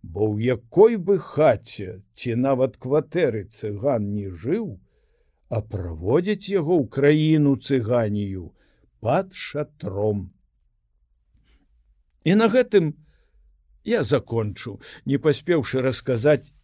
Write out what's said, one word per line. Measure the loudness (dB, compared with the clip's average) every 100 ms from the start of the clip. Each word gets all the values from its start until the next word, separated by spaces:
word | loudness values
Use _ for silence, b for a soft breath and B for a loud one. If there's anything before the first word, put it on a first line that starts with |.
Бо | -10 -2 -2
ў | 0 -2 -2
якой | _ 6 6 4
бы | 0 -2
хаце | -2 2 4 2 -4 -12 -12 -12 _
ці | -10 -4 -2
нават | 0 0 0 -4
кватэры | -2 -2 -2 -2 0 -2 -10
цыган | -12 -10 -4 -2 0 -2 -6
не | -8
жыў, | -8 -4 -4 -4 -12 _ _ _ _ _ _ _
а | -6 -6
праводзіць | -8 -8 -6 0 0 0 -6 -2
яго | -4 0 0
ў | 0
краіну | 2 4 4 4 4 4 2
цыганію | 0 -2 0 0 0 -2 -4 -8 -12 _ _ _ _ _
пад | -2 -2 -4
шатром. | -12 -10 -8 -8 _ -8 -2 -2 -2 -8 _ _ _ _ _ _ _ _ _ _ _ _ _ _ _ _ _ _ _
І | 2 4
на | 6
гэтым | 4 4 2 2 -6 _ _ _ _ _ _ _ _ -2
я | -2
закончу, | 2 -2 0 -4 -4 -8 -14 -16 B B -4
не | 0
паспеўшы | 2 0 0 0 0 -2
расказаць | -2 -2 -4 0 2 2 0 _